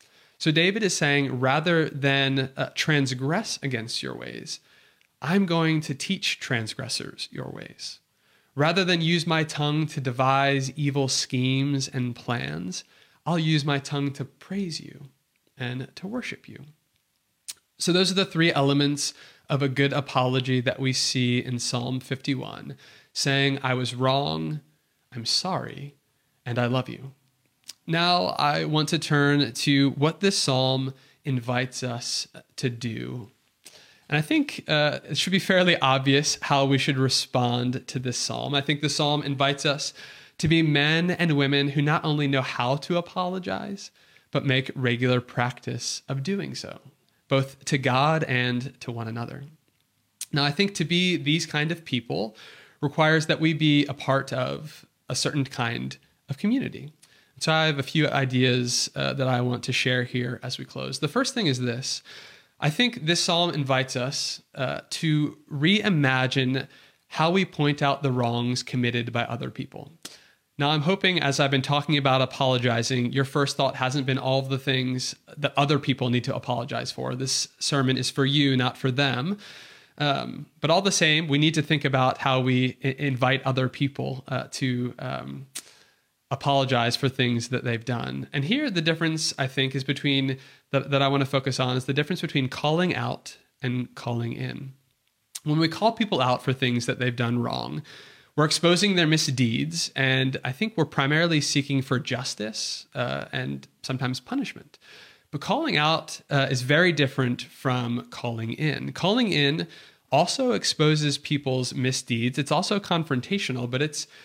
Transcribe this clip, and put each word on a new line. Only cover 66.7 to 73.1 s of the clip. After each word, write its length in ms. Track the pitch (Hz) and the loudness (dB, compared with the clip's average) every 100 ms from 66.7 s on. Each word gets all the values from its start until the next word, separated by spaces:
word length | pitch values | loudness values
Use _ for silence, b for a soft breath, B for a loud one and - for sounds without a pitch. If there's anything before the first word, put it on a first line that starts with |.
| B B B B | B B B B
how 200 | - 165 | 0 2
we 160 | 190 180 | 4 2
point 380 | - 147 143 | 2 2 4
out 180 | 143 139 | 2 2
the 100 | 139 | 0
wrongs 520 | 123 117 120 120 127 | 2 2 0 0 -2
committed 500 | - 127 120 120 117 | -2 0 2 0 -2
by 120 | 117 117 | -2 -2
other 260 | 120 127 | -4 -8
people. 400 | - 135 - - _ B B B B B - | -10 -12 -12 -18 _ B B B B B -2
Now, 140 | 143 | 2
I'm 100 | 151 | 2
hoping 400 | 147 196 185 175 | 2 2 2 2
as 180 | 139 135 | 2 2
I've 120 | 139 | 2
been 100 | 139 | 2
talking 360 | 131 143 143 147 | 2 0 0 2
about 260 | 135 131 | 4 2
apologizing, 880 | 127 - 135 123 120 117 113 127 120 | 2 0 2 2 2 0 0 0 0